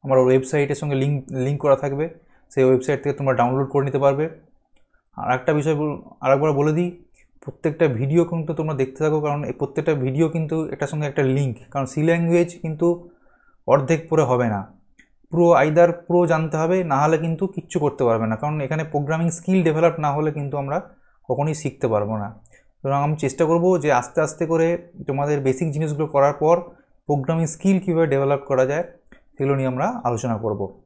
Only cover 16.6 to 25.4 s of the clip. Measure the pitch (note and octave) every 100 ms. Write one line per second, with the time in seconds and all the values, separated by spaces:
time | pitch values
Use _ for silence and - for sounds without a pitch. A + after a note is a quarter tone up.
16.6 | D#3+ F#3 E3+ C#3 D3+ D#3+ E3 D#3+ F#3+ -
17.6 | - E3 D3 C#3+ B2 A2+ A2 A2 D3 D3+
18.6 | D3 D#3 D#3 D3 C#3+ D#3+ E3+ - - F#3
19.6 | E3 D#3 E3 D#3 D3+ C#3+ D#3 D3 C#3+ C#3+
20.6 | C#3 D#3+ - _ _ _ - C3+ D3+ D3+
21.6 | C#3 - B2+ G#2+ G#2 A2 G2+ G#2+ - _
22.6 | _ _ C3+ C#3+ D3 D#3 C3+ C3 D#3+ E3+
23.6 | F3+ F3+ D3 B2 - - D#3 - D#3+ E3
24.6 | E3 E3+ - - C#3+ C#3 C#3+ D3